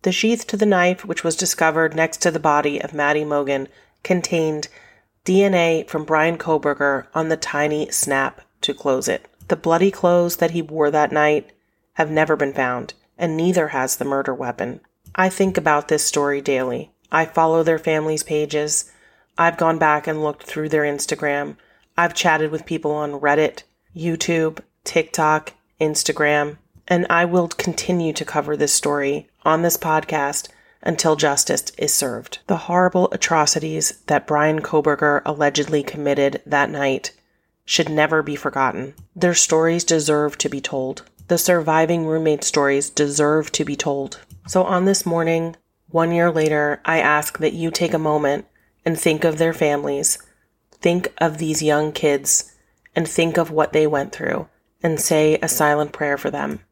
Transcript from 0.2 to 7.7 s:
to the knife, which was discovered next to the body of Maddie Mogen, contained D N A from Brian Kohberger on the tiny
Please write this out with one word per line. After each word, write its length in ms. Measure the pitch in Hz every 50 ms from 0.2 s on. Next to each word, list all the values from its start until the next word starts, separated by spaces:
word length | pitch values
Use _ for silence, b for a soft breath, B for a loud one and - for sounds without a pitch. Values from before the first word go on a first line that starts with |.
| - 220 233 233 - -
to 100 | - 196
the 80 | 220
knife, 400 | 208 196 180 175 180 180 180 -
which 180 | 202 165 - -
was 100 | 165 156
discovered 600 | - 190 170 - - 170 160 156 160 160 156 151
next 220 | 160 160 160 - -
to 120 | - 175
the 80 | 160 160
body 400 | 151 160 147 147 147 147 143 -
of 140 | - 147
Maddie 320 | 165 147 147 143 151 151 151
Mogen, 440 | 151 147 143 143 135 139 135 135 - b b b b b b
contained 680 | _ - 185 180 165 - 180 165 160 156 156 151 147 - b b b b b b b b _ _ _
D 180 | - 185 196
N 120 | 196 196 190
A 300 | 175 170 165 165 160 -
from 200 | - - 156 151
Brian 320 | 151 160 156 156 165 170
Kohberger 720 | 160 - 165 160 147 - 147 143 - 143 143 139 131 - _ -
on 160 | 165 160 160
the 80 | 160 156
tiny 520 | - - - 147 147 151